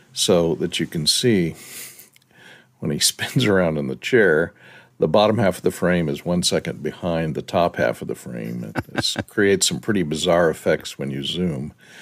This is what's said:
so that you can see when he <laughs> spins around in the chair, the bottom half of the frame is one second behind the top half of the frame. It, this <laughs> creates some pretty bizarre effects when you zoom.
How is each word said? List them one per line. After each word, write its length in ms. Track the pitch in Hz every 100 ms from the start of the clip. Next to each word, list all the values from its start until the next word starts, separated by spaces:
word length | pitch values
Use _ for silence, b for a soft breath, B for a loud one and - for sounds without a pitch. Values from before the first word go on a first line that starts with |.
| B
so 420 | - - 87 82 -
that 240 | 85 -
you 60 | 82
can 200 | 85 73
see 480 | - 127 101 82 - B B B B B B B B B B B -
when 100 | -
he 80 | 73
<laughs> 0 |
spins 460 | - - - 139 110
around 320 | 95 87 78
in 80 | 67
the 80 | 65
chair, 560 | - 123 95 78 85 - B B B B
the 100 | 80
bottom 300 | 104 107 107
half 200 | 98 -
of 40 |
the 80 | 92
frame 380 | - 90 87 78
is 160 | 71
one 180 | - 90
second 400 | - 85 - 69
behind 520 | 73 - 90 82 78
the 80 | 76
top 340 | - 95 85 -
half 260 | 58 -
of 60 | -
the 60 |
frame. 500 | - 62 60 55 60
It, 200 | 57 - -
this 220 | - - -
<laughs> 60 | -
creates 400 | - 101 95 -
some 100 | 90
pretty 220 | - 101
bizarre 480 | 78 78 90 85 82
effects 480 | - 98 78 - -
when 120 | 69
you 120 | 69
zoom. 500 | 131 - 170 139 - - B B